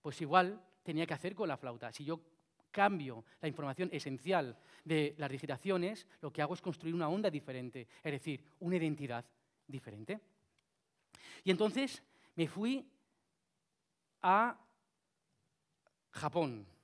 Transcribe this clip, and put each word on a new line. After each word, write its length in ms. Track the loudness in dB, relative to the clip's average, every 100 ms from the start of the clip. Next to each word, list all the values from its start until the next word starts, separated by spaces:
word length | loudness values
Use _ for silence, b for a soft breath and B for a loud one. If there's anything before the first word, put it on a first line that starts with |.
Pues 180 | -8 -6
igual 420 | 6 6 6 -2 -14 _
tenía 240 | -4 -2 0
que 80 |
hacer 200 | -2 -4
con 140 | -2 -2
la 80 | -2
flauta. 340 | -6 -8 -10
Si 140 | -8
yo 160 | -6 -6 -8 _ _ _ _
cambio 540 | 4 4 4 -4 -8 b b
la 80 | -6
información 400 | -4 -4 -2 -2
esencial 680 | -2 -4 -6 2 2 2 -8 B B
de 300 | 0 2 2 -2
las 140 | -6
digitaciones, 760 | -4 -4 -4 0 0 0 -4 -14 B
lo 100 | -8
que 120 | -2
hago 120 | 0
es 60 | 0
construir 340 | -4 -6 -4
una 140 | 0 0
onda 220 | 2 0
diferente, 580 | -2 -6 -8 -6 -10 -14 B
es 80 | -6
decir, 320 | -4 -4 -6 b b
una 160 | 0 2
identidad 480 | 2 0 -4 -6 -8 _ _ _ -12
diferente. 540 | -10 -10 -12 -8 -8 _ _ _ _ _ _ _ _ _ B B B
Y 80 | 0
entonces 520 | 4 4 2 -2 -6 b b b
me 120 | -2 -2
fui 400 | 0 -2 -2 -6 _ _ _ _ _ _ _ _ _ _ _ _ _
a 360 | 6 6 6 0 _ _ _ _ _ _ _ _ _ _ _ _ _ _ _
Japón. 560 | -4 0 2 0 -2 -10 -20